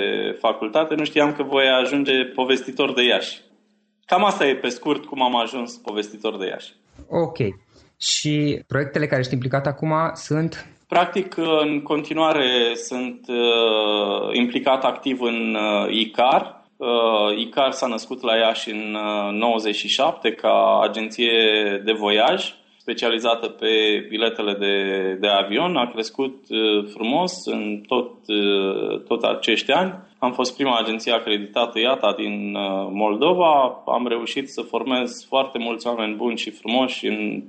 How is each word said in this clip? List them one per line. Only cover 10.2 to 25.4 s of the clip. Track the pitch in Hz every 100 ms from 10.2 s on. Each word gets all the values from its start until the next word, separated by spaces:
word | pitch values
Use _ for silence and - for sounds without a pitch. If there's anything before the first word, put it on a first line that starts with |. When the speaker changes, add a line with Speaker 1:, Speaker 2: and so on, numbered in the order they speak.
| - 151 165 - - - -
Speaker 1:
Practic, | 175 175 202 185 - 165 156
în | 151 147
continuare | 147 151 147 156 160 151 131 123 117 117
sunt, | - 127 127 120 -
uh, | 120 120 117 113 107 107 104 101 101 104
implicat | 113 120 131 139 131
activ | 127 - 139 127
în, | 120 117 113 110
uh, | 107 104 101 107
ICAR. | 110 - 123 170 185 - _ -
Uh, | 123 120 113 107 104 107
Icar | 117 147 135
s-a | 131 127
născut | 110 - 123
la | 120 113
Iași | 113 113 -
în, | 107 107
uh, | 107 107 104 101 104
nouăzeci | 117 113 107 104
și | 101
șapte | 95 151 170 113
ca | - 110 107 104 104 107
agenție | 107 110 110 117 113 110 107 104 101 104
de |
voiaj, | 107 104 107 127 190 - - _ _
specializată | - 117 120 113 117 117 110
pe | - 110 110 107 104 -
biletele | 110 113 113 104
de, | 98 101 98 98 98 95 95
de | 104
avion. | 98